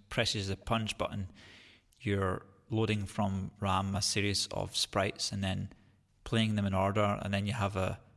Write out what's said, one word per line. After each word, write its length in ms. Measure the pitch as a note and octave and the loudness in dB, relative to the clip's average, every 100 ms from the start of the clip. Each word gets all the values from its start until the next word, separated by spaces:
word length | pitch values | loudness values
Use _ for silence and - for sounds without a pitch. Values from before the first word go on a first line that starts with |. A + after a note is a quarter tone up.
| - | -8
presses 400 | - A2 A2+ F#2+ | -2 0 0 -2
the 80 | F#2+ | -4
punch 420 | - A#2 G#2 - | 0 0 0 -2
button, 300 | - G2+ F#2 - - - - - _ _ | -4 -4 -8 -10 -20 -20 -20 -20 _ _
you're 420 | G#2 G2 F#2+ F#2+ - - - | -2 0 0 -2 -6 -20 -4
loading 340 | A2 A2 G#2+ G2 | 0 2 2 -2
from 460 | - G2+ F#2+ F#2+ - | 0 0 0 -4 -4
ram 340 | G2 F#2+ G2 | 0 2 2
a 80 | G2+ | 0
series 460 | - A2 G2+ F#2+ - | 0 2 0 0 -2
of 240 | - F#2+ | -2 -4
sprites 560 | - - G2+ G2 - - | -2 -2 0 0 0 -4
and 140 | G2+ | -2
then 240 | G2 F#2+ G2 - - _ _ _ | -2 -2 -4 -10 -20 _ _ _
playing 320 | - A#2 A2 G#2 | -2 2 2 2
them 100 | G2+ | 2
in 80 | |
order, 460 | F#2+ G2 G#2 G#2 G2+ | 2 2 4 2 2
and 100 | G2+ | 0
then 140 | G2+ G2+ | -2 -2
you 60 | |
have 240 | - G2 G2 | 0 0 0
a 240 | F#2 F#2+ - | -2 -2 -12